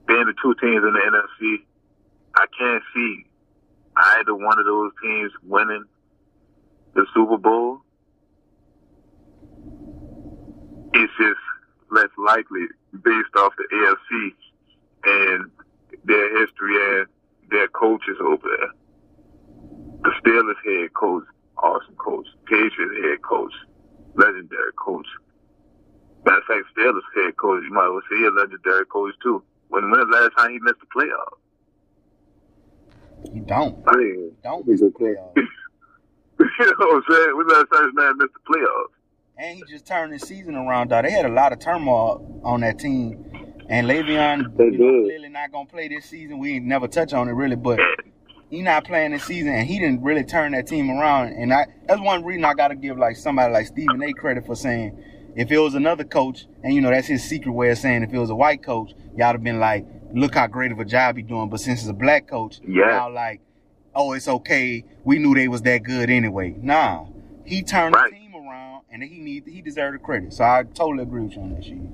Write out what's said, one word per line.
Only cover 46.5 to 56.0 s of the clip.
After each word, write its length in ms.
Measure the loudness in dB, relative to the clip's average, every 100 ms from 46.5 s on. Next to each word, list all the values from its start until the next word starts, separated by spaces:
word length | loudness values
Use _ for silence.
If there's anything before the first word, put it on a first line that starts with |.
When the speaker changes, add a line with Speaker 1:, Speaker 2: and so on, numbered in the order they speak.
Speaker 2:
ain't 120 | -6 -2
never 220 | -2 -2
touch 240 | -2 -2
on 160 | -2 -2
it 40 |
really, 220 | -2 -2 -2
but 220 | 0 2 2 0 -10 _ _ -20 _
he 100 | -6
not 240 | 0 0
playing 280 | 0 -2 -2
this 100 | -4
season, 280 | -8 -4 -2
and 140 | -2 -2
he 100 | -2
didn't 240 | 0 0
really 220 | 0 -2
turn 260 | 0 -2 -2
that 140 | -4 -4
team 240 | -2 -2
around. 380 | 0 2 2 0
And 200 | -4 2
I, 120 | 2 2 -6 0
that's 140 | 2
one 240 | 2 0
reason 200 | -2 0
I 100 | 0
gotta 200 | 2 0
give, 240 | 0 -8 0
like, 180 | -2 0
somebody 360 | -2 0 2
like 140 | 0 -6
Stephen 360 | -4 -2 -2
A 100 | -4
credit 320 | -6 -6 -6
for 120 | -6 -8
saying, 440 | -4 -4 -6 -12 -20 -20 -14 -8
if 140 | 0
it 60 | 4
was 160 | 4
another 300 | 2 0 0